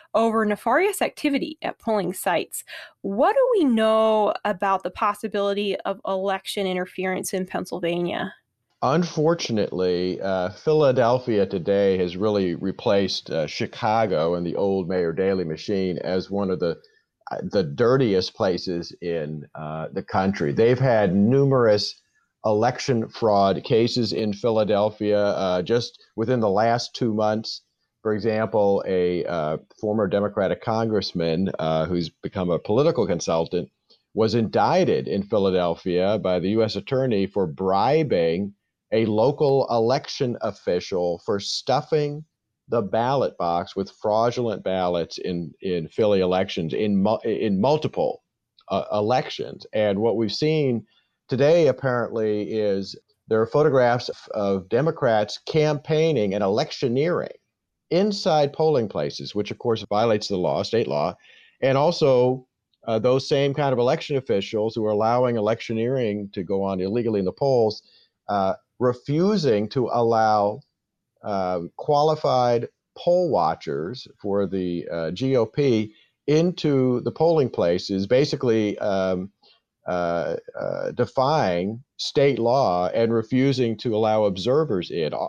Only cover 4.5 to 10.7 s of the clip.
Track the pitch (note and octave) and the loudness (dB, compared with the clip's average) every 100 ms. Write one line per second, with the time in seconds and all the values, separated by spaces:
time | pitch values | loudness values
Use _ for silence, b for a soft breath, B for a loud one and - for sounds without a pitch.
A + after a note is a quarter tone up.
4.5 | F#3+ G3 F#3+ E3+ - G#3+ G#3 A3 G3+ G3+ | -2 0 0 -2 -2 -2 -2 -4 -2 0
5.5 | G3+ G#3 F#3+ F#3+ G3 - F#3+ G3 F#3+ - | 0 -2 -4 -4 -6 -4 -4 -2 -4 -6
6.5 | - F#3+ F#3 F#3 - F#3+ F#3 - F#3+ F#3 | -4 -2 -4 -6 -6 -4 -4 -4 -6 -4
7.5 | F#3 F#3 F#3 E3+ F3 F3 - F#3 - _ | -6 -6 -6 -4 -2 -2 -4 -8 -10 _
8.5 | _ _ _ B2 D#3 E3+ - D3+ E3+ - | _ _ _ 0 2 0 0 2 0 0
9.5 | A2 F#2+ F2+ F#2 F2 F#2 - G2 F#2+ F2+ | -2 -2 0 0 0 0 -2 -2 -2 -2
10.5 | G2 - | -4 0